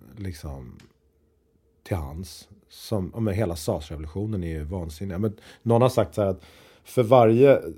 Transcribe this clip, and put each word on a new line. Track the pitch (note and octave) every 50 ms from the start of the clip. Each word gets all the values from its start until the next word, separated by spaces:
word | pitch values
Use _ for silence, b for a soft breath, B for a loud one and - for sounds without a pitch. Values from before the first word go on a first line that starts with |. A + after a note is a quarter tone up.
| G1+ - - A2
liksom, | G2 F#2 D#2 - - D#2 C#2 C2+ B1+ A#1 G1+ G1+ - - _ _ _ _ _ _ _ _ _ _ _ _ _ _ _ _ _ _ -
till | - F#2 D#2
hands. | D2 C2+ D2+ E2 F#2+ - - - - _ - _ _ _
Som, | _ - - - A2+ G2+ F#2 - -
ja, | A2+
men | A2+ G#2+ F#2
hela | G#2 A2+ F2+ E2+
sas-revolutionen | E2+ - - G2+ D#2+ D2+ - D#2 D2+ D#2 D2+ - F#2+ G#2 G#2+ A2 F#2+ F2
är | E2 D#2+ D#2
ju | D2+
vansinnig. | D2+ F#2+ F#2+ E2 D#2+ - - G2+ G2 F2 F#2
Men | G#2+ A2 G#2 - B B B B B
någon | A2+ A#2 A#2
har | B2 B2+
sagt | - A#2 G#2 - -
så | A2
här | G#2 F#2+
att | F2+ - B B B B B B B B B
för | - - B2+ A#2+
varje, | G#2+ C3 B2+ A#2 A2 A2+ A#2+ C3+ C#3 C3 - - E2 D#2